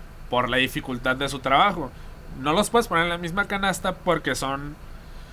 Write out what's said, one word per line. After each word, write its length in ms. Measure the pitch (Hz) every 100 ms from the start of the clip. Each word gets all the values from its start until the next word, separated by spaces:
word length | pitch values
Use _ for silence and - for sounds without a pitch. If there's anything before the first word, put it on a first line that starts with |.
| - - -
por 180 | 123 120
la 100 | 127
dificultad 580 | 131 151 - 123 127 131
de 120 | 139
su 120 | 135
trabajo. 500 | 131 143 202 170 127 - - - - 147
No 120 | 139
los 180 | 180 202
puedes 160 | 233 233
poner 180 | 165
en 60 | 175
la 80 | 170
misma 280 | 170 196 202
canasta 480 | 202 196 - 190 185
porque 380 | 180 160 - 127
son, 400 | 135 139 147 156 - - - - -